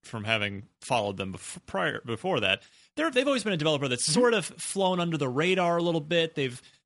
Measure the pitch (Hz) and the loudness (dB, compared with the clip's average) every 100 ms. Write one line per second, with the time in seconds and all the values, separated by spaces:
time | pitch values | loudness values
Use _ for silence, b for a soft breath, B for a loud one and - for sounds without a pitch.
0 | - 113 107 110 104 98 - _ - 123 | -12 -8 -2 0 0 -6 -12 _ -2 0
1 | 101 95 95 90 - - - 196 165 110 | 0 -2 -6 -8 -12 -16 -8 -4 -2 -4
2 | 120 113 185 151 98 98 b b b - | -6 -6 -2 0 2 0 b b b -4
3 | 320 247 277 262 208 175 156 143 139 123 | 0 2 2 2 0 0 2 2 0 0
4 | - 170 247 220 160 - - 196 185 180 | 0 4 4 4 0 -8 -6 0 2 2
5 | 170 156 135 127 175 185 175 170 170 165 | 0 0 -2 0 2 2 2 2 2 0
6 | 151 170 165 156 131 123 - b | 0 0 0 0 -4 -4 -16 b